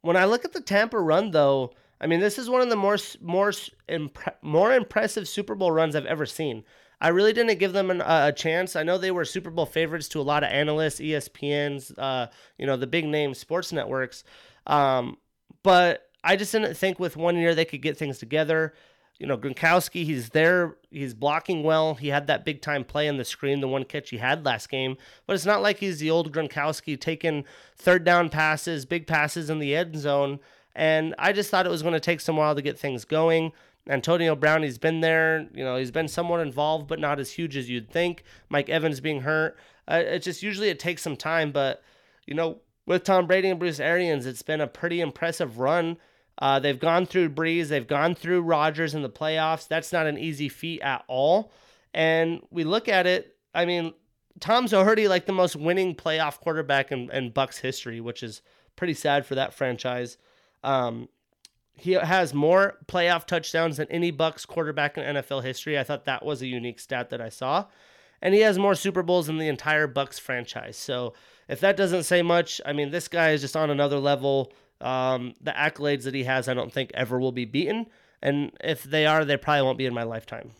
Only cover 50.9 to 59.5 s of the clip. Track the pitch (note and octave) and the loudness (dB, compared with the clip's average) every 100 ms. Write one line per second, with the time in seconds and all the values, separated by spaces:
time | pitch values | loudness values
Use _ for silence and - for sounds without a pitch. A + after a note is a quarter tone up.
50.9 | C3 - B2+ C#3+ F#3+ A3 _ _ _ _ | -4 -4 2 4 4 2 _ _ _ _
51.9 | - D#3+ D#3+ E3 E3+ - E3+ D#3+ G#3+ A3+ | 0 2 4 2 -2 -8 -4 0 0 2
52.9 | F#3+ F3+ F3+ - _ _ E3+ F3 F3 E3 | 2 4 2 -2 _ _ -2 0 0 -4
53.9 | - _ _ _ - - A#3 B3 G3 F#3+ | -8 _ _ _ -14 2 2 4 4 6
54.9 | A3 G#3 F3+ F3+ F#3+ F3+ D3 D#3 F3+ F#3 | 6 4 4 2 2 2 2 0 2 0
55.9 | D#3 E3 D#3 D#3 - - D#3+ D3+ C#3 C3+ | -2 -2 0 -2 -2 -4 -4 0 0 0
56.9 | C3 B2 C3 B2 A#2 C3+ - C3 C3 B2+ | -6 -6 -6 -4 -2 -2 -2 -8 -6 -10
57.9 | A2+ A#2 A#2 A#2 G#2+ _ _ _ - F3+ | -10 -10 -10 -12 -14 _ _ _ -8 -4
58.9 | D3 D3+ C#3+ C3+ C3 C3+ | -2 2 2 0 -4 -4